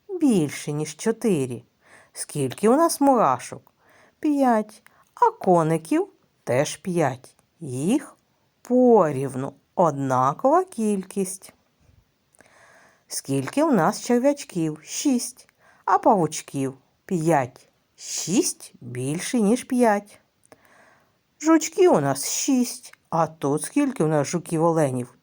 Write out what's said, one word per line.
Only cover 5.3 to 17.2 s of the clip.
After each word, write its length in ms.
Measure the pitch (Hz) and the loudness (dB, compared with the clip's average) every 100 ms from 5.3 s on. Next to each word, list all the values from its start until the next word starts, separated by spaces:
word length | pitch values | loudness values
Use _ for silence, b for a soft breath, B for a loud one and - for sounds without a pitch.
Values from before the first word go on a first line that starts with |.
коників? 760 | 453 - 175 156 160 160 311 403 _ _ _ | 0 2 4 4 0 0 -2 -2 _ _ _
Теж 340 | - 123 151 - | -2 0 -2 -6
п'ять. 580 | 196 175 143 127 - _ _ - | -6 -2 -2 -4 -16 _ _ -16
Їх 580 | 135 123 160 294 - _ _ _ _ _ | -10 -4 0 0 -2 _ _ _ _ _
порівну, 920 | - 247 247 226 160 131 135 127 139 - _ | -2 4 6 6 4 0 -6 -6 -8 -12 _
однакова 880 | - 170 139 135 127 131 156 262 330 | 0 0 0 -2 2 0 0 2 2
кількість. 880 | 370 - 214 202 185 - 185 - - _ _ _ _ _ _ _ _ _ b b b b b b b | 0 -4 -2 -2 -4 -6 -6 -8 -18 _ _ _ _ _ _ _ _ _ b b b b b b b
Скільки 560 | - - 135 135 277 | -12 -4 -4 -2 -2
у 80 | 320 | 2
нас 300 | 226 160 - | 4 2 0
черв'ячків? 800 | - 240 269 285 - 180 160 151 | 0 2 2 0 -6 -4 -4 -6
Шість. 680 | - - 294 247 - - _ b b b | -12 -4 0 0 -2 -14 _ b b b
А 120 | b - | b 2
павучків? 800 | 311 214 156 156 - 139 135 135 _ _ | 4 2 2 -4 -10 -6 -6 -8 _ _
П'ять. 640 | - 180 | -6 -2